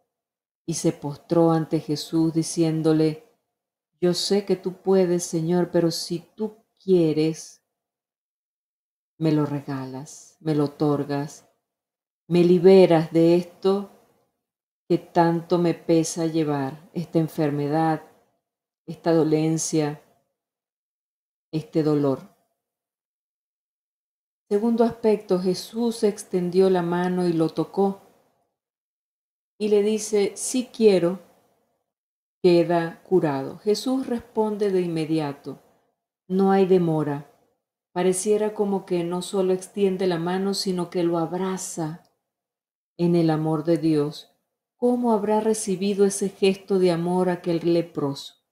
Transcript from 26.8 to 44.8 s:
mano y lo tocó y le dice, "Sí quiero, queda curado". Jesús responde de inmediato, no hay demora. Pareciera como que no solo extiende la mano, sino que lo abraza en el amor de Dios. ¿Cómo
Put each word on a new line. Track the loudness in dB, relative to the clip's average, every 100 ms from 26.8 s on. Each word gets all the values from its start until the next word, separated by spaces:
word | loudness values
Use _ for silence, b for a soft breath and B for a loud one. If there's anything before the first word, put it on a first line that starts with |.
mano | 0 -2 -2 0 0
y |
lo | 0 -2
tocó | -2 -4 -2 -2 -2 _ _ _ _ _ _ _ _ _ _ _ _ _ _ _ -8
y | 0
le | 2
dice, | 2 -2 -2 -2 -2 -4
"Sí | -6 -4 -6
quiero, | 2 4 4 2 -2 -10 _ _ _ _ _ _ _ _ _ _ _
queda | 4 4 4 0 -2 -8
curado". | -2 0 0 -2 -6 -6
Jesús | -4 -2 -2 -4 -4
responde | -8 -6 -4 -2 -2 -2
de | 0
inmediato, | -2 -4 -2 -2 -4 -8 -14 -18 _ _ _ _ _ _ -6
no | 0 2
hay | 4 4
demora. | 4 2 0 -2 -6 -10 _ _ _ _ _ _
Pareciera | -2 -2 0 0 0 0
como | -2 -2 -4
que | -4 -4
no | -4 -6
solo | -4 -2 0
extiende | -2 -4 -2 -2 0 -2
la | -2
mano, | -2 -2 -2
sino | -4 -4 -4 -4
que | -2
lo | -2 0
abraza | -2 -4 -4 -6 -8 -8 -8 -8 _ _ _ _ _ _ _ _ _ -2
en | 0 2
el | 2
amor | 0 0 -2
de | 0 0
Dios. | 2 0 0 -6 -16 _ _ _ _
¿Cómo | _